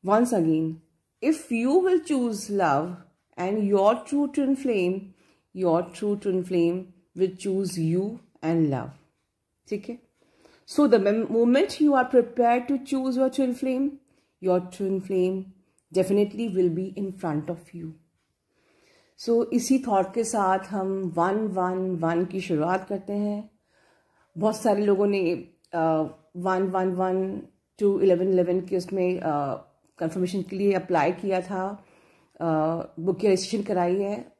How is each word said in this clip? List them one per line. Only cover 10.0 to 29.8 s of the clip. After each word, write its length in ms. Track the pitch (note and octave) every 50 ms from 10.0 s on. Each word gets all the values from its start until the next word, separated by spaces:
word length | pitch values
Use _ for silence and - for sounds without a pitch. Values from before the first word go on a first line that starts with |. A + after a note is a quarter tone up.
| _ _ _ _ _ _ _ _ _ - _ _ _ -
So 180 | - - D4
the 120 | C4+ G#3+ A3+
mem-, 320 | G3 G3+ G#3 A3+ A3+ -
moment 400 | A3+ A3+ A#3 A#3+ B3 C#4 F#4+ -
you 200 | - - D4+ D4 C#4
are 180 | C4 B3 B3+
prepared 580 | C4+ B3+ A#3 A#3+ - A#3+ A#3+ A#3 A#3+ B3 A#3+ -
to 80 | C#4+ C4 C4
choose 300 | - C#4 C4 C4 C4 B3 B3+
your 120 | C4 C4 C4
twin 200 | - C4+ B3+ B3
flame, 340 | B3 - C4 B3+ B3+ C#4 C#4+ C#4+ - _ _ _ _ _ _ _ _ -
your 160 | F#3 F3+ F3+
twin 400 | F3+ F3+ - - G3+ F#3+ G3 F#3+
flame 440 | F#3+ F#3 F#3+ F#3 F3+ F#3 F#3+ F#3+ F#3+ - - _ _ _ _ _ _ _ -
definitely 540 | F#3+ F#3 F#3 G3+ G#3 G#3 G3+ - - A#3 A3+ F3+
will 180 | F#3 F3+ F3+ E3 E3+
be 200 | F#3 F#3+ F#3+ G#3+
in 140 | G3+ F#3+ F#3 F#3+
front 260 | - E3+ D3+ D3+ D3
of 120 | D#3+ F3 E3 - - -
you। 140 | E3+ E3 D#3+ D#3 _ _ _ _ _ _ _ _ _ _ _ _ _ _ _ _ _ _ _ _ _ _ _ _ _
So 340 | - - A#3 A#3 A#3+ A3+ -
इसी 260 | A#3+ B3 - C4 C4
थॉट 360 | C4 A#3+ G#3+ F#3+ F#3 F#3+ -
के 100 | A#3 A3+
साथ 340 | A3 - A3 G3+ F#3+ F#3+ F#3+
हम 540 | F#3+ F#3 G3 G3+ F#3+ F#3+ G3 F#3+ F#3+ F3+ E3
वन 180 | E3+ E3+ F#3 G3
वन 560 | G#3+ A3 G#3 F3+ F#3 F#3 F3+ F#3 F#3 F#3 F#3
वन 340 | F3+ E3+ E3 E3 E3+ E3+ F3+
की 160 | E3+ - F#3+
शुरुआत 480 | F3+ - E3+ D3+ D3+ E3+ F#3 F#3+ F#3+ -
करते 240 | G3+ F#3+ G3 - G3+
हैं। 380 | G3+ G#3 G#3 G#3 G#3 G#3+ - _ _ _ _ _ _ _ _ _ _ _ _ _ _ _ _ _ D#3+
बहुत 180 | F3+ A3 G#3
सारे 280 | G#3+ - A#3+ G3+ G3+ G#3
लोगों 220 | G3+ G3+ F#3+ G#3
ने, 420 | G3+ G3+ G3 F#3 E3 F3 E3+ - - _ _ _ _ -
uh, 340 | E3+ D#3+ D#3+ D#3+ D#3 D#3 D3+ - - _ _ _
वन 260 | F3+ F3 F#3+ F#3+ F#3 G3
वन 300 | F#3+ F#3 F#3+ F#3 F#3+ F3+
वन 500 | F3+ F#3 F#3 F#3 F#3+ F#3+ F#3+ G3 G#3 - - _ _ _ _ _ - G#3
to 200 | G3+ G3 - -
इलेवन 260 | F#3+ F3+ E3+ F#3 F#3+
इलेवन 320 | F#3 F3+ F3 E3+ F3+ F#3+
के 160 | F3+ F3+ G3
उसमें, 420 | F3+ F3 F3+ G3 F#3+ F3+ F3+ F3+ F3+
uh, 400 | - D#3 D3+ D3 C#3+ C#3 B2 - - _ _ _